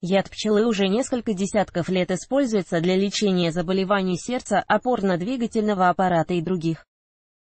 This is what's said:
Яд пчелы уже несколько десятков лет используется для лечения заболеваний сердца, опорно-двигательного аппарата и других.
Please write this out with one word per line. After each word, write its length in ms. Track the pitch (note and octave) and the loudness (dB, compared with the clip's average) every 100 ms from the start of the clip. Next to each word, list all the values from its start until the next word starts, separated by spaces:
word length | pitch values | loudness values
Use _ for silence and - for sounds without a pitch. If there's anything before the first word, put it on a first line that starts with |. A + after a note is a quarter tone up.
Яд 280 | E3+ G3 F#3 | 0 0 0
пчелы 380 | - G#3 G#3 A3+ | -4 0 2 2
уже 200 | G3+ G3 | 2 2
несколько 460 | G#3 C4 B3 A3+ | 0 0 -2 -2
десятков 560 | F#3+ G3 A3 F#3+ - C#3+ | -2 0 0 -2 -2 -2
лет 220 | F#3 F3+ | 0 0
используется 680 | F#3 - C4 C4+ G#3+ F3 E3+ | -2 -2 0 2 0 0 -2
для 160 | E3+ F#3 | 2 2
лечения 560 | G3+ - G#3 F#3 E3+ | 0 0 0 2 0
заболеваний 680 | D#3+ E3 F#3+ F#3+ G3+ F#3+ F3 | -2 -2 -2 0 0 0 -2
сердца, 440 | - B3 - G3+ - | -4 -6 -2 -2 2
опорно-двигательного 1200 | G#3+ B3+ A#3+ G3 F3 F3+ C4 A#3 A3+ G#3+ G3+ F#3 | 0 2 0 0 0 -2 -4 -2 0 0 2 2
аппарата 460 | F3 F#3+ E3+ D#3 F3 | 2 2 2 0 -2
и 60 | |
других. 440 | E3 F#3 E3 D#3+ - _ _ _ _ _ | -2 -2 -2 -4 -8 _ _ _ _ _